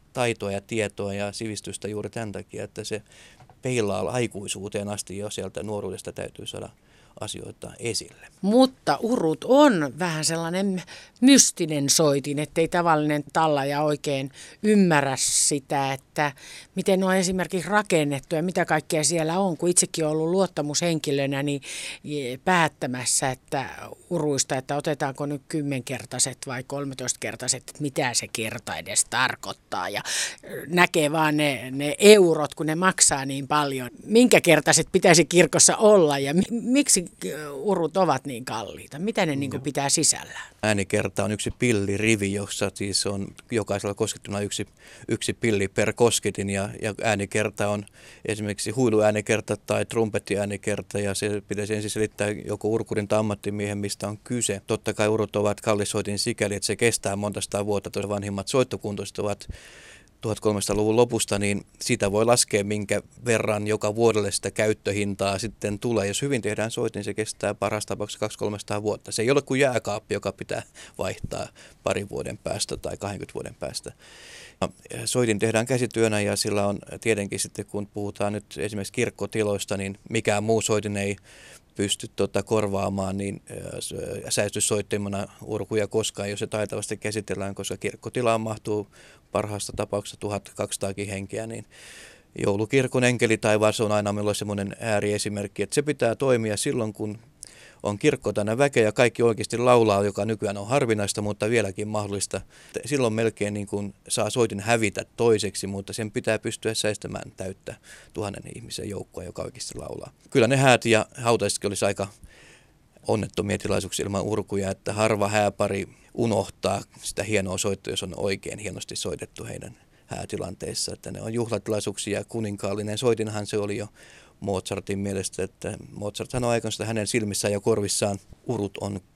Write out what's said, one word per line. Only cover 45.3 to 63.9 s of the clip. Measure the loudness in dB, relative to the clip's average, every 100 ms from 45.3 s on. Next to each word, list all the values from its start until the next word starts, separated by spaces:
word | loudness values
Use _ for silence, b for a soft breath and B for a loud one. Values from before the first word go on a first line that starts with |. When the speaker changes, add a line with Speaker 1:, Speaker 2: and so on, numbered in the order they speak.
Speaker 1:
pilli | -2 0 2 0
per | 0 0
kosketin | 4 4 4 -2 -2 -2
ja, | -2 -4 -4
ja | -6 -2
äänikerta | 0 0 0 0 -2 0 -2
on | -2 -6 B B B -6
esimerkiksi | -4 -4 -4 -4
huiluäänikerta | 2 4 6 4 2 0 -2 0 -6
tai | -2 -2 0
trumpettiäänikerta | 0 0 -2 -2 -2 -2 -4 -4 -4 -4 -4
ja | -2
se | -2 -2 -4 -6
pitäisi | -6 -4
ensin | -4 -4
selittää | -2 -2 -2 -4 -4 -6
joko | -4 -2
urkurin | -2 -2 -4 0
tai | 0
ammattimiehen, | 0 -2 -4 -4 -4 -4
mistä | -4 -4 -6
on | -8
kyse. | -6 -4 -2 -4 -2
Totta | -4 -2
kai | 0 2
urut | 2 0 0
ovat | 0 0
kallis | 0 0 0
soitin | -2 -2 -2
sikäli, | -2 0 -2 -2
että | -4
se | 2
kestää | 2 2 -2 -2
monta | -4 -4
sataa | -4 -4 0
vuotta. | -2 -2
Tuo | -8 -4
vanhimmat | -4 -4 -6 0
soittokuntoiset | 2 2 -2 -6 -6 -8 -6
ovat | -4 -4 -10 B B B B B B _
tuhatkolmesataaluvun | -6 0 2 2 0 2 4 6
lopusta, | 4 2 0 0
niin | 0 -2 -6 -10
siitä | -2 0 2
voi | 2 4
laskea, | 4 4 0
minkä | 0 -4 -2 -4 -4 -10 0
verran | 0 2 -2 0
joka | 0 0